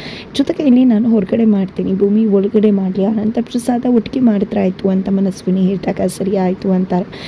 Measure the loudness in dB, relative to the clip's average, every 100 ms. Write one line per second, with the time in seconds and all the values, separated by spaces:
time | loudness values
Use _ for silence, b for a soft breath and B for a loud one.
0 | B B B -4 -2 0 2 4 4 4
1 | 2 2 2 2 2 2 0 -4 -2 0
2 | 2 2 2 2 2 2 2 2 0 0
3 | 0 0 -2 -2 -4 -4 -2 -2 2 0
4 | 0 0 2 2 0 0 -2 0 -2 0
5 | 0 0 0 -2 -2 0 0 0 -4 -2
6 | -4 -2 -2 0 0 -2 0 0 0 -2
7 | -4 B